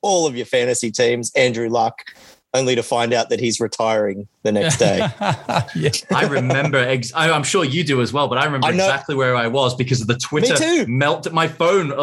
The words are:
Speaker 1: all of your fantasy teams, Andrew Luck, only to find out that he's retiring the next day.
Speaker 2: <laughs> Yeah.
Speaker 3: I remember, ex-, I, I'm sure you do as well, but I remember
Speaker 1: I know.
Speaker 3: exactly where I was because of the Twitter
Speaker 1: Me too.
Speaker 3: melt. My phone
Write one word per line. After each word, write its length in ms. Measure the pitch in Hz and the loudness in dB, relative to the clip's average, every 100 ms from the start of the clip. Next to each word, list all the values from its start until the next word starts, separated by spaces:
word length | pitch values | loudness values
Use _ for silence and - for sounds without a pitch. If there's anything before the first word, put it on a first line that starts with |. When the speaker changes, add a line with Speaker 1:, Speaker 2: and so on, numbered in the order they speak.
Speaker 1:
all 240 | 202 185 160 | 0 2 2
of 120 | 123 | -2
your 80 | 113 | -2
fantasy 440 | 127 123 123 117 | 0 0 0 -2
teams, 440 | 104 120 120 117 - | 0 2 2 -2 0
Andrew 320 | 127 117 117 | 2 2 -2
Luck, 320 | 117 113 - - - - - _ 127 | 0 0 -2 -16 -20 -20 -20 _ -2
only 180 | 131 123 | 0 0
to 60 | |
find 300 | - 120 117 | 0 -2 0
out 160 | 120 117 | 0 0
that 100 | 113 | 0
he's 200 | 120 107 | -2 -2
retiring 680 | 113 - 113 110 104 95 101 _ | -4 -2 0 0 0 -4 -12 _
the 80 | 107 | -2
next 260 | 104 160 147 | 0 0 2
day. 300 | 110 98 143 | 2 2 -2
Speaker 2:
<laughs> 60 | - 202 123 - 170 120 170 | -2 -4 -4 -2 -4 -2 -2
Yeah. 140 | 151 - - | -2 -2 -2
Speaker 3:
I 120 | 190 - | -2 0
remember, 520 | 139 127 135 151 143 | 0 0 0 2 2
ex-, 360 | 127 131 117 | 2 0 -2
I, 160 | 160 160 | -2 2
I'm 120 | 156 | 2
sure 200 | 135 196 151 | 0 0 0
you 180 | 147 | -2
do 180 | 147 135 | 0 0
as 100 | 117 | 0
well, 140 | 135 139 | 0 0
but 100 | 123 | 0
I 80 | 151 | 0
remember 220 | 143 151 | 0 0
Speaker 1:
I 40 | |
know. 120 | 180 196 | 2 0
Speaker 3:
exactly 280 | 139 - 135 | 0 -2 0
where 200 | 131 123 | 0 2
I 120 | 117 | 0
was 280 | 135 127 127 | 0 0 0
because 240 | 127 127 | -2 -2
of 60 | 107 | 0
the 100 | 123 | -2
Twitter 360 | - 151 233 | -2 0 2
Speaker 1:
Me 60 | 262 320 339 156 | 2 2 0 0
too. 0 | |
Speaker 3:
melt. 420 | 127 143 156 175 | 0 2 0 -2
My 140 | 165 160 | 0 -2
phone 420 | - 165 196 156 139 | 0 2 2 0 -2